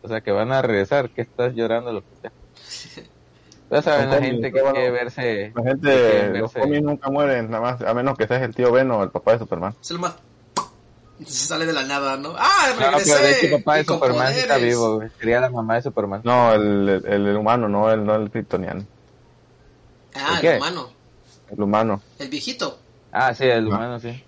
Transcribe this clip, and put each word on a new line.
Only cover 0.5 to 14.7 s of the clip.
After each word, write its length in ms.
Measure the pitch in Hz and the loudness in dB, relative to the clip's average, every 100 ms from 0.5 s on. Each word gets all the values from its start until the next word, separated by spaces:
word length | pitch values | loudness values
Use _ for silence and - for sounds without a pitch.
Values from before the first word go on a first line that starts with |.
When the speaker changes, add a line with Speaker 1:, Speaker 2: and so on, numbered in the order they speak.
Speaker 1:
a 100 | 135 | 0
regresar, 460 | 127 104 98 143 123 | 0 0 0 0 -2
¿qué 120 | - | -8
estás 320 | 120 - 123 | -10 -4 -4
llorando?". 380 | 117 113 113 120 | -2 -2 -2 -4
Lo 80 | 107 | -10
que 60 | - _ | -12 _
sea. 120 | - | -18
Speaker 2:
<laughs> 840 | _ - _ - - - - - _ _ _ _ - _ | _ -20 _ -20 -18 -18 -20 -20 _ _ _ _ -20 _
Speaker 1:
Ya 140 | 139 | -2
saben, 200 | 151 147 | 2 0
Speaker 3:
Son 80 | 135 | 2
Speaker 1:
la 60 | 139 | 0
Speaker 3:
cómics, 140 | 135 | 0
Speaker 1:
gente 200 | 120 127 | -2 -2
que 80 | 135 | 0
Speaker 3:
bueno, 120 | 135 135 | 0 0
Speaker 1:
quiere 140 | 127 | 0
verse, 600 | 123 120 131 127 107 104 117 | -2 -6 -4 -4 -4 -6 -4
Speaker 3:
la 60 | |
gente, 240 | 120 135 143 | -2 0 2
Speaker 1:
que 100 | 131 | 4
quieren 340 | 117 104 101 95 | 6 4 2 -2
Speaker 3:
los 120 | 110 | -4
Speaker 1:
verse. 60 | 127 | -2
Speaker 3:
cómics 220 | 143 147 | 0 0
nunca 260 | 147 143 139 | -2 -4 -4
mueren, 400 | 139 143 127 113 | 0 0 0 -2
nada 120 | 113 | -4
más, 200 | 120 123 | -4 -4
a 120 | - | -2
menos 220 | 120 131 127 | 0 -2 -2
que 120 | 110 | -2
seas 140 | 123 | 0
el 120 | 123 | -2
tío 160 | 113 123 | 0 4
Ben 180 | 123 131 | 4 2
o 100 | 113 | 0
el 80 | 95 | -2
papá 220 | - - | -2 0
de 80 | 113 | 0
Superman. 340 | 110 85 92 110 | 0 -6 -6 -8
Speaker 2:
Se 120 | - | -12
lo 40 | 170 | -6
mata. 200 | 175 - _ _ _ - - - _ - _ - - | -8 -8 _ _ _ -8 -8 -16 _ -20 _ -20 -10
Se 200 | - - | -8 -6
sale 180 | 160 160 | -4 -4
de 60 | |
la 100 | 147 | -4
nada, 340 | 135 139 139 135 | -4 -4 -4 -6
¿no? 180 | 143 170 | -8 -2
"Ah, 280 | 277 392 285 | 2 4 2
Speaker 1:
No, 80 | 233 | 2
pero 140 | 135 | 2
de 80 | 143 | 2
Speaker 2:
regresé, 320 | 147 147 143 139 | 4 6 6 4
Speaker 1:
hecho, 80 | 180 | 4
el 60 | 147 | 2
papá 120 | - 151 | 2 0
de 40 | |
Speaker 2:
y 40 | 151 | 2
con 100 | 160 | 0
Speaker 1:
Superman 340 | 135 120 127 | 2 2 0
sí 40 | 135 | 0
está 160 | - | 0
Speaker 2:
poderes". 200 | 139 120 | 2 2